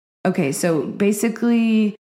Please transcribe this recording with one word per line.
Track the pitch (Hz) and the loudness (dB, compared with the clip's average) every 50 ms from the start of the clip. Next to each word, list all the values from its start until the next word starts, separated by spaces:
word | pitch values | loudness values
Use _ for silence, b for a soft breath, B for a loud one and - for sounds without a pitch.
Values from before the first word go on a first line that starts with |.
| _ _ _ _ - | _ _ _ _ -4
Okay, | 185 180 - 170 139 143 | -2 -2 0 -2 -2 -2
so | - - 175 165 151 - | -2 0 0 0 0 -2
basically, | - - - 202 202 214 214 - 233 226 - 233 240 233 233 226 226 220 220 214 208 202 - _ _ | -4 -4 -2 0 0 0 0 -2 -4 -2 -2 0 0 2 2 2 2 2 2 2 0 -2 -6 _ _